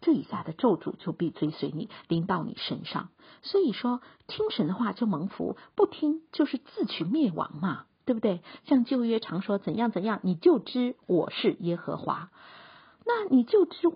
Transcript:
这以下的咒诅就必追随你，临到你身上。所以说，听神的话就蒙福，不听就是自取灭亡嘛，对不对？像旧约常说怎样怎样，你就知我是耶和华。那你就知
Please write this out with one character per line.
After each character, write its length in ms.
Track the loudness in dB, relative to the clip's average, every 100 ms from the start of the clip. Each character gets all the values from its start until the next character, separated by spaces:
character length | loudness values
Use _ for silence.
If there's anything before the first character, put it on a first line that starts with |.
这 120 | 2
以 100 | 2
下 220 | 0 -8
的 80 | -8
咒 260 | 0 2 2
诅 160 | -2 -6
就 140 | -6
必 200 | -2 -4
追 200 | -2 -4
随 220 | -2 -6
你， 180 | -6 -10 -14 -2
临 180 | -2 0
到 180 | -2
你 120 | -4 -8
身 280 | -6 -6
上。 240 | -6 -8 -10 _ -20 -20
所 180 | 0 2
以 120 | 2
说， 280 | 0 -2 -2 -6 _ -12
听 200 | -4 -2
神 160 | 0 -2
的 60 |
话 180 | 0 -2
就 140 | 0 0
蒙 200 | 0 -4
福， 300 | -4 -6 -6 -8
不 120 | 0 2
听 360 | 2 -2 -2 -4
就 160 | 0 0
是 100 | 0
自 300 | -8 -6 -4
取 160 | -4
灭 300 | -2 2 2
亡 240 | 0 -6 -4
嘛， 260 | -4 -4 -10 _
对 100 | -2
不 60 | 0
对？ 220 | 0 -2 -8 -20 2
像 180 | 4
旧 180 | 4 2
约 160 | 2 0
常 240 | -2 -4
说 160 | 0 -2
怎 160 | 0
样 160 | 0 0
怎 140 | 0
样， 160 | -2 0
你 140 | 0 4
就 240 | 4 4
知 340 | 0 -2 -2 -4 0
我 240 | 2 2
是 240 | 0 0 0
耶 160 | -2
和 220 | -4 -4 -6
华。 340 | -4 -6 -8 -18 -20 -20 -20 -20 -20 _ -2
那 240 | -2 4
你 80 | 2
就 220 | 6 4
知 240 | 4 2 0